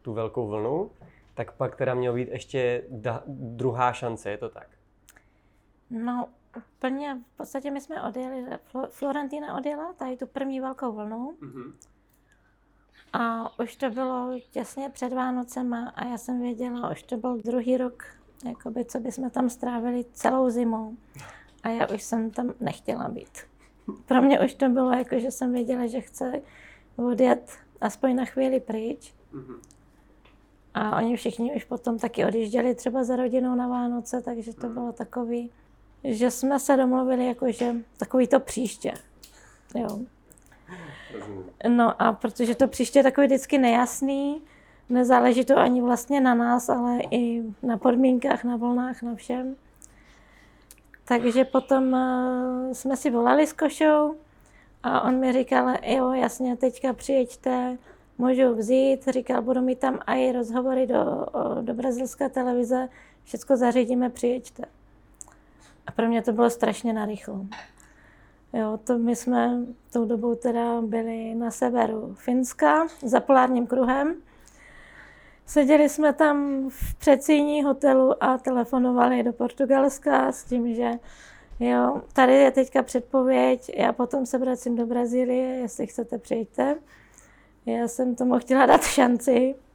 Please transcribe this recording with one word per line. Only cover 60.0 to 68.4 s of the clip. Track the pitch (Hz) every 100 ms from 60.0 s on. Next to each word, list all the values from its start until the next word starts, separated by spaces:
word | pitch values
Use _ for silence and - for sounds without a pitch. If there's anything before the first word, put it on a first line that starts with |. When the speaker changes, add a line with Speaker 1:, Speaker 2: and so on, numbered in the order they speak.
| -
Speaker 2:
i | 262 254
rozhovory | 247 226 240 254 262 247
do, | 240 202 - -
o, | - - -
do | 233
brazilské | 233 262 240 254 - 277
televize, | 269 247 247 233 254 254 - - _
všecko | - 190 - 254
zařídíme, | 247 240 233 247 247
přijeďte.“ | 247 240 247 - - 254 _ _ _ _ _ - - _ _ - _ -
A |
pro | - 226
mě | 226
to | 226
bylo | 214 233
strašně | 233 226 202 240
narychlo. | 220 208 208 - 202 196 214 - _ - - - - - _